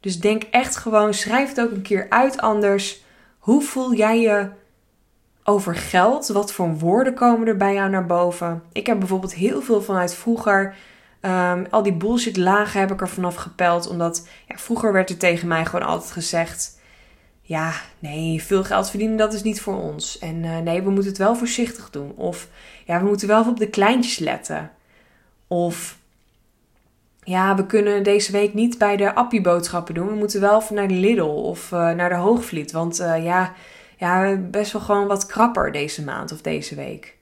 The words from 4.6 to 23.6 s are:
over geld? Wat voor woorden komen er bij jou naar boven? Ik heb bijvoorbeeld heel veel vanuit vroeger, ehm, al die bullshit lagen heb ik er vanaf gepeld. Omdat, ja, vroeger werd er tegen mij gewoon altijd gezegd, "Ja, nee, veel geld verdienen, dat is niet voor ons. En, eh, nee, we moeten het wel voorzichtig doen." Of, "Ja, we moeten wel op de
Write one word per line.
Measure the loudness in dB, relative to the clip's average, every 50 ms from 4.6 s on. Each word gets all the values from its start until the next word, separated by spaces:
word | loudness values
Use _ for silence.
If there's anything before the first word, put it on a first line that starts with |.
| _ _ _ _ _ _ _ _ _ _ _ _ _ _ _ _ _
over | 2 2 2 2 -2 -4
geld? | -6 -6 0 2 4 4 4 4 2 -2
Wat | 0 0 0 0 -2
voor | -4 -4 -2 -2 -2 0
woorden | 0 2 4 4 2 2 2
komen | 2 4 4 4 4 2 0
er | 2
bij | 2 2 2 2
jou | 0 0 0
naar | 0 0 0
boven? | 2 2 2 2 2 0 -2 -6 -6 -6 -6 -10 -8
Ik | _ -6 0
heb | 0 0 0
bijvoorbeeld | 0 0 -2 -2 -2 -6 -6
heel | -2 -2 0 0 -2
veel | 0 2 2 2
vanuit | 2 0 0 0 0 -2 -4
vroeger, | -4 -2 -2 -2 0 2 2 4 4 2 0 -6 -14 -20 -20 -20 _ _ _ _ _
ehm, | -4 -2 0 2 2 2 0 -2 -4 0
al | 0 2
die | 2 2
bullshit | 0 0 0 0 0 0 0 -2 0
lagen | 0 2 4 4 4 2 0 0 0
heb | 0 0
ik | 0 -4
er | -6 -6
vanaf | -4 -4 -4 -4 -4
gepeld. | -6 -12 -14 -4 0 2 2 2 2 -2 -4
Omdat, | -4 -2 -2 -2 -4 -6 -12 -12 -20 -20 _ _
ja, | -16 -14
vroeger | -6 -6 -4 0 0 2
werd | 2 2 2 0
er | -2
tegen | 0 2 2 2 2 0 -2
mij | 0 0 0
gewoon | -2 -2 -4 -2
altijd | -2 -2 -4 -4 -8
gezegd, | -10 -8 -8 -4 -2 -2 -2 -4 -6 -10 -10 -10 -12 _ _ _ -20 _ -20 _ _ _ _ _ _ _
"Ja, | _ _ -4 -4 -4 -4 -6 -8 -12 -16 -18 _
nee, | -14 -12 -8 -6 -4 -4 -4 -4
veel | -2 0 0 0 0
geld | 2 0 0 0 0
verdienen, | -4 -4 -2 -2 2
dat | 2 0 0
is | 0 -2
niet | -4 -4 -4 -4
voor | -6 -6 -6 -4
ons. | -6 -8 -8 -8 -10 -10 -10 -10
En, | -10 -8 -6 -6 -6
eh, | -4 -4 -4
nee, | -2 -2 -2 0
we | 0 0
moeten | 2 2 0 0
het | -2 0
wel | 2 2 2
voorzichtig | 2 -2 -4 -2 -2 -4 -4 -4 -14 -18 -14
doen." | -12 -12 -12 -12 -10
Of, | -6 -6 -6 -6 -6 -14 -20 -20 -20 -20 -20 -20 -20 -6
"Ja, | -4 -2 0
we | 2
moeten | 0 0 0 2 4
wel | 4 4 4 4
op | 0
de | 0